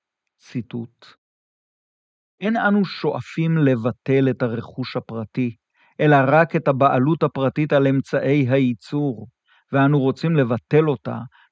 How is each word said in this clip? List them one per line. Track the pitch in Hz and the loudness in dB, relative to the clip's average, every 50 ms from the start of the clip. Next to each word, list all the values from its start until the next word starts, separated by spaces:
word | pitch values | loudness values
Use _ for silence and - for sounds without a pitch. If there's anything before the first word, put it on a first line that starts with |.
| _ _ _ _ _ _ _ _ | _ _ _ _ _ _ _ _
ציטוט: | _ - - 127 107 - - 120 113 - _ _ _ - - _ _ _ _ _ _ _ _ _ _ _ _ _ _ _ _ _ _ _ _ _ _ _ _ - | _ -12 -10 -10 -10 -10 -10 -12 -12 -12 _ _ _ -20 -20 _ _ _ _ _ _ _ _ _ _ _ _ _ _ _ _ _ _ _ _ _ _ _ _ -8
"אין | 185 214 233 226 | -4 -4 -2 0
אנו | 180 202 202 208 190 | 0 0 2 2 0
שואפים | 156 - - - 151 - 127 - - - - 165 165 165 160 | -2 -4 -6 -4 -4 -4 -4 -8 -10 -6 -4 -2 0 0 2
לבטל | 151 131 131 113 110 123 - _ - - 135 135 135 131 | 2 2 2 0 -2 -4 -6 _ -4 -2 0 2 2 0
את | 123 - | 0 -2
הרכוש | 131 117 113 117 - - - - 123 - - | -4 -4 -4 -6 -10 -10 -10 -10 -10 -8 -8
הפרטי, | 123 - - 113 113 110 - - 135 127 117 110 _ _ _ _ _ _ _ _ - | -10 -10 -8 -10 -10 -10 -8 -6 -4 -4 -4 -6 _ _ _ _ _ _ _ _ 0
אלא | 151 151 147 139 135 131 | 2 4 4 4 4 4
רק | 143 156 170 160 - | 4 4 2 2 0
את | 165 - 147 | -2 0 0
הבעלות | 135 127 139 139 135 127 127 151 165 156 165 | 0 2 2 2 2 2 2 2 0 0 -2
הפרטית | 147 - 139 135 127 - - 156 147 147 | -2 -2 0 -2 -2 -2 -2 -2 0 2
על | 143 139 135 | 2 2 2
אמצעי | 135 135 127 - - 139 - 135 143 147 135 120 | 2 0 -2 -2 -4 -2 0 0 0 2 2 2
הייצור, | 131 139 135 123 120 - - - 147 147 147 139 117 - - 117 _ _ _ _ _ _ _ - | 2 2 2 0 -2 -4 -8 -8 -4 -4 -2 -4 -4 -6 -12 -20 _ _ _ _ _ _ _ -4
ואנו | 135 139 139 139 147 143 | 0 2 2 4 4 2
רוצים | 131 131 131 - - 165 165 | 2 0 -2 -2 -2 0 2
לבטל | 147 131 113 120 113 - - - 151 160 156 | 2 2 2 0 -4 -4 0 2 2 2 2
אותה, | 131 - - 120 120 117 117 127 _ _ _ _ | 0 -4 -4 -10 -10 -10 -10 -14 _ _ _ _